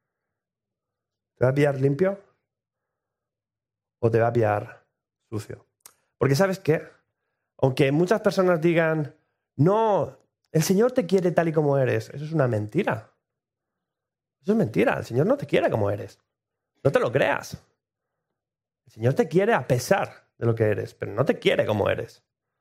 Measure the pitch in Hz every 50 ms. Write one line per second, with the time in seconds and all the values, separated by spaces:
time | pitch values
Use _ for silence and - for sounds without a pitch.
0 | _ _ _ _ _ _ _ _ _ _ _ _ _ _ _ _ _ _ _ _
1 | _ _ _ _ _ _ _ - 120 127 139 143 147 143 135 131 135 139 139 139
2 | 185 190 196 - - _ _ _ _ _ _ _ _ _ _ _ _ _ _ _
3 | _ _ _ _ _ _ _ _ _ _ _ _ _ _ _ _ _ _ _ -
4 | 117 113 113 113 113 117 117 120 110 104 104 107 113 - - - _ _ _ _
5 | _ _ _ _ _ - 113 104 - - - - _ _ _ _ - - _ _
6 | _ _ _ - 135 135 139 143 196 190 190 185 - 147 160 - - - - _
7 | _ _ _ _ _ _ _ _ _ _ _ - 127 135 127 151 143 135 143 156
8 | 180 175 226 208 - 202 - 190 185 180 180 156 156 175 160 170 165 160 160 156
9 | 147 131 - _ _ _ _ _ _ _ _ 127 143 180 202 220 226 220 202 165
10 | 131 - - _ _ _ _ _ _ _ - 160 160 - 190 196 233 247 247 262
11 | 190 165 190 190 175 180 160 175 165 165 156 160 147 143 139 139 131 120 113 113
12 | 110 - - 139 151 151 160 165 - 127 113 104 104 104 - 165 220 269 127 110
13 | - _ _ _ _ _ _ _ _ _ _ _ _ _ _ _ _ _ _ _
14 | _ _ _ _ _ _ _ _ - 175 220 233 170 107 113 165 226 269 180 -
15 | - - 113 123 156 214 277 - - - - 180 - 285 135 110 101 101 101 101
16 | 101 104 - _ _ _ _ _ _ _ _ _ _ _ _ _ - 139 165 254
17 | 233 123 113 143 - - - - - - - - _ _ _ _ _ _ _ _
18 | _ _ _ _ _ _ _ _ _ _ _ _ _ _ _ _ _ _ - 110
19 | 113 123 139 - 240 160 151 180 202 220 226 165 127 - 131 123 - - 196 202
20 | - 117 - - _ _ _ - 113 117 110 117 110 107 101 101 101 - - -
21 | 107 104 98 110 143 175 - - - - 185 - - 101 110 104 92 95 98 -
22 | - - - _ _ _ _ _ _ _ _ _